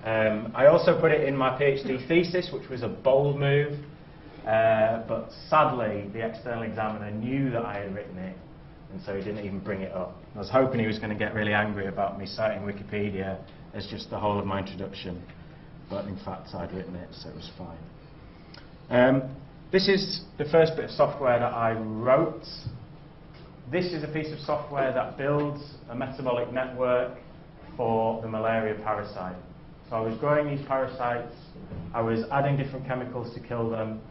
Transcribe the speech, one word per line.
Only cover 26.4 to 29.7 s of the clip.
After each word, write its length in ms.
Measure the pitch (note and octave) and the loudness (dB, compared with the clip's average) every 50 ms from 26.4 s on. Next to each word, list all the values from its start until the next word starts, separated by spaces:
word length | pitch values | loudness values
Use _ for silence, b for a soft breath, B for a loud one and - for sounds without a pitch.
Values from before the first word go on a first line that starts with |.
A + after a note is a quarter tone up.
| A#2+ B2 | 0 0
network 640 | B2 B2+ C3 B2 B2 B2+ B2+ B2 B2 B2 B2 B2 - - - - - - - - - - - - - | -2 -2 -2 -2 -2 0 2 4 4 4 2 0 -4 -12 -16 -18 -18 -20 -20 -20 -20 -20 -18 -16 -4
for 440 | - B2 A2+ A2+ A2+ A2 A2+ A2+ A2+ | -2 0 2 4 4 4 2 0 -2
the 80 | A2+ A2 | -4 -4
malaria 460 | A2 A2 A2 A2+ A2+ A2+ A2 G#2+ G#2+ G2 G#2+ | -4 0 0 2 2 2 2 0 -2 -2 -2
parasite. 520 | A2 G#2+ G#2 G2+ G2+ - G2 F#2 F#2 F#2 F2+ - - - - - - | -2 -2 -2 -2 -6 -8 -8 -8 -8 -8 -10 -14 -16 -18 -18 -18 -18